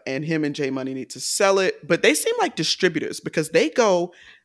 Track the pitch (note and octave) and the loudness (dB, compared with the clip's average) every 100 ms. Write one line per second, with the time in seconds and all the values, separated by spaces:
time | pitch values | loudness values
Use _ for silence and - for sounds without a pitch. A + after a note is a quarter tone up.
0 | - C3+ D3+ D#3+ D3+ C#3+ C#3 C3+ C3 C3+ | -6 -6 -2 -2 -2 -2 -4 -4 -6 -8
1 | B2+ C3+ - - G3 G3 F#3 - D3 E3+ | -10 -10 -6 2 4 4 2 -2 -2 2
2 | - D4 - A#4 F#4 - D#3 - F#3 D#3+ | 4 2 0 0 -2 -2 -4 0 0 0
3 | - - - - D#3 E3 C#4+ - A3+ F3+ | -4 -8 -6 -4 0 2 2 2 4 2
4 | F3+ - - - | 0 -6 -20 -18